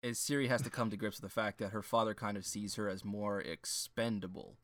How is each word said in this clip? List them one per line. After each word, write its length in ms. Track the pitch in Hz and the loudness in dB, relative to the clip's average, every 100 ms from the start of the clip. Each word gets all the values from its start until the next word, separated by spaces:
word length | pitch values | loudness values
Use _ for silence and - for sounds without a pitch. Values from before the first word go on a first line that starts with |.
And 140 | 123 117 | -2 0
Ciri 320 | - 143 127 | 2 4 6
has 140 | 120 | 4
to 80 | 117 | 2
come 200 | - 117 | 2 0
to 40 | 104 | 2
grips 220 | 107 - | -2 -2
with 100 | 98 | -4
the 40 | - | 0
fact 220 | 107 - | 0 0
that 140 | 101 | -2
her 100 | 107 | -2
father 320 | 101 117 110 | 2 4 4
kind 240 | 104 107 104 | 2 -2 -2
of 80 | 90 | -4
sees 300 | 104 104 - | -4 -4 -2
her 120 | 104 | -2
as 160 | 95 | -2
more 380 | 104 104 104 101 | -4 -2 0 0
expendable 1160 | 85 82 - - - - 117 107 92 92 - - | -2 -6 -4 -4 -4 -2 0 0 -2 -8 -12 -16